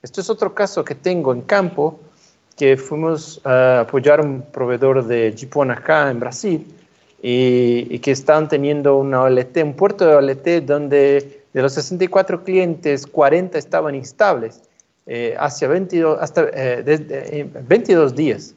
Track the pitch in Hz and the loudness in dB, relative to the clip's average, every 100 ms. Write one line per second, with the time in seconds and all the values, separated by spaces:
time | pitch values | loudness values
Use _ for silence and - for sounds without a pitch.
0 | - - 180 220 202 - 196 - 151 135 | -12 -10 -6 -4 -4 -2 -4 -4 -8 -6
1 | 180 180 131 123 123 202 180 143 151 160 | -4 -2 -2 -4 -2 -2 0 -2 -4 -6
2 | - _ _ _ _ - 139 135 - 151 | -20 _ _ _ _ 0 2 2 0 -6
3 | 160 156 - - 139 127 127 127 110 139 | -4 -4 -8 -12 0 4 4 4 2 2
4 | 139 151 147 135 131 - 123 123 135 135 | 4 4 2 -4 -10 -6 -4 2 2 2
5 | 113 120 113 107 131 147 131 120 - 156 | 0 0 0 -2 -6 -2 -2 -2 0 2
6 | 143 120 123 135 214 160 - - _ _ | 2 -2 -8 -6 -4 -4 -6 -20 _ _
7 | _ _ 123 123 127 123 120 120 - 120 | _ _ -2 0 2 2 2 0 -2 -6
8 | 139 135 139 156 156 156 143 147 143 139 | -2 -2 2 2 2 -2 0 0 2 2
9 | 139 131 131 127 127 165 151 139 196 202 | 2 2 2 2 0 -2 -2 0 -2 2
10 | 170 147 139 135 170 170 139 147 143 143 | 4 6 4 -2 0 -2 0 -4 2 4
11 | 139 139 139 - _ 131 135 139 147 180 | 4 2 0 -20 _ -2 -2 -2 -8 -4
12 | 185 196 190 175 190 185 180 165 151 139 | 0 2 0 -4 0 0 0 -2 -2 -4
13 | - - 139 165 185 160 - 165 156 139 | -4 2 4 4 0 -8 -4 -4 -2 -8
14 | 131 - 202 139 113 - _ _ _ _ | -12 0 0 0 -6 -14 _ _ _ _
15 | - 120 117 - 143 - 131 170 185 175 | -12 -8 -6 -4 -6 -4 -2 -2 -2 0
16 | 160 151 156 - 151 139 131 120 120 156 | 0 -2 -2 -2 -2 -2 -4 -4 -2 -2
17 | 156 135 - 147 147 131 123 214 240 175 | -2 -10 -8 -10 -10 -14 0 0 4 4
18 | 143 127 151 107 - | 4 2 -2 -2 -8